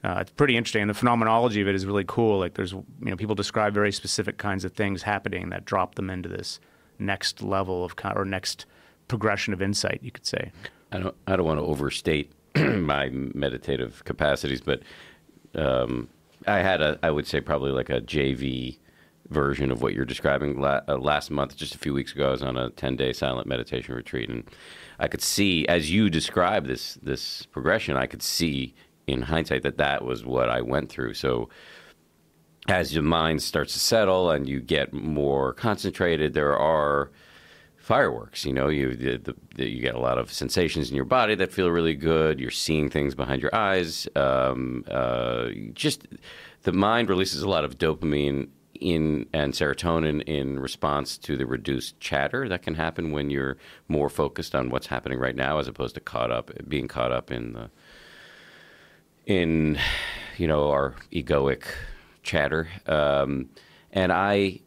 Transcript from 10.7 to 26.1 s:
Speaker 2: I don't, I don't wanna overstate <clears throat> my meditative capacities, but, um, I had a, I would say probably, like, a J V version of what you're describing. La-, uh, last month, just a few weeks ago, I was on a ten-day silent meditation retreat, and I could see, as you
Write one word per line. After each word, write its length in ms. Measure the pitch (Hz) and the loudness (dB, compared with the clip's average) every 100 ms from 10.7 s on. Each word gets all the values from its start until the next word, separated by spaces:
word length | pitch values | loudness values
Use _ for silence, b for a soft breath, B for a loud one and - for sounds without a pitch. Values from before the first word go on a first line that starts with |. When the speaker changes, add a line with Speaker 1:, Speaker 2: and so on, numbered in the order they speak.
| B B | B B
Speaker 2:
I 80 | 98 | -4
don't, 160 | 92 - - | -4 -6 0
I 100 | 95 | 2
don't 100 | 82 | 4
wanna 160 | 76 | 2
overstate 680 | - 71 71 - - 78 69 _ | 0 0 -2 -2 0 0 -2 _
<clears throat> 120 | _ 151 | _ 0
my 540 | 147 110 80 71 67 | 2 2 2 0 0
meditative 920 | 65 67 - 71 64 - 67 62 - | -2 -4 -2 -2 -2 -4 -2 -4 -8
capacities, 560 | - - 73 69 71 65 | -10 0 2 2 0 -4
but, 220 | 73 67 B B B B B - - | -2 -4 B B B B B -20 -10
um, 540 | - 71 64 60 62 60 _ _ _ - | -2 2 2 0 -2 -6 _ _ _ 0
I 120 | 101 | 2
had 240 | 92 90 | 2 2
a, 160 | 76 73 | 2 2
I 60 | 82 | 0
would 160 | 76 71 | 0 0
say 120 | 76 | -2
probably, 300 | 67 73 67 | 0 0 0
like, 180 | 65 64 | 0 0
a 100 | 65 | -2
J 340 | 57 76 67 | 0 0 2
V 440 | 64 67 64 64 - b b b b - | 0 -2 -4 -6 -10 b b b b -4
version 400 | 78 69 69 69 | 0 2 2 0
of 100 | 60 | 2
what 140 | 60 | 0
you're 100 | 50 | 0
describing. 560 | 65 - - 69 71 67 | -4 0 2 2 0 0
La-, 200 | 69 69 - | 2 0 0
uh, 80 | 69 | 0
last 320 | 67 73 - | 2 0 0
month, 260 | 73 69 - | -4 -4 -4
just 180 | 73 - | -10 -6
a 20 | |
few 160 | 71 | -2
weeks 180 | 69 65 | -2 -4
ago, 160 | 71 69 | 0 0
I 20 | |
was 100 | 65 | 0
on 140 | 67 62 | -2 -2
a 140 | 62 | -4
ten-day 420 | - 65 64 64 | -4 -4 0 -2
silent 340 | 64 67 62 - | 0 -2 -2 -4
meditation 480 | 64 62 62 - | -4 -4 -6 -6
retreat, 340 | 62 60 64 57 | -8 -6 -6 -6
and 140 | 60 - B B B B B | -8 -10 B B B B B
I 80 | - | -4
could 160 | - | -2
see, 440 | - - 101 85 - | -2 2 4 4 4
as 220 | 87 76 | 2 4
you 180 | 95 104 | 4 4